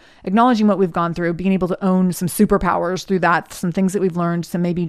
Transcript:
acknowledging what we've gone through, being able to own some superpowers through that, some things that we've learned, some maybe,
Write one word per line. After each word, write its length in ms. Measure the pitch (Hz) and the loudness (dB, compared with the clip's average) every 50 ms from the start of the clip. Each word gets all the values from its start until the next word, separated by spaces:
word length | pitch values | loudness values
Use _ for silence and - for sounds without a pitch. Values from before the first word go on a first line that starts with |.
| - - - _ - | -18 -20 -20 _ -6
acknowledging 420 | - 185 226 233 254 247 208 214 | 0 2 4 4 4 4 4 4
what 120 | 208 196 180 | 2 4 2
we've 140 | 196 170 | 0 0
gone 220 | - 180 170 170 165 | 0 -4 -4 -4 -4
through, 180 | - 175 170 | -2 -2 -2
being 220 | 175 160 180 196 190 | -2 -2 0 0 0
able 140 | 180 185 170 | 0 0 -2
to 140 | 175 - | -2 -2
own 300 | 196 185 185 185 185 180 | 0 0 2 2 2 0
some 160 | 170 - 185 156 | 0 -2 -6 -4
superpowers 800 | - - 214 - 202 190 190 180 175 175 170 170 185 170 - | 2 2 2 4 4 0 0 0 0 0 -2 -2 -4 -6 -4
through 140 | - 196 180 | -4 -2 0
that, 340 | 175 170 170 160 - - - | 2 2 2 0 -2 -6 -10
some 180 | - - 175 | -6 -6 -4
things 220 | 160 196 190 185 180 | 0 0 0 0 0
that 80 | 202 | 0
we've 160 | 185 190 165 180 | -2 0 -2 -2
learned, 260 | 175 175 170 170 165 | -2 -2 -2 -4 -4
some 160 | - - 175 | -4 -4 -2
maybe, 260 | 175 175 170 180 175 | -2 -2 -2 -2 -2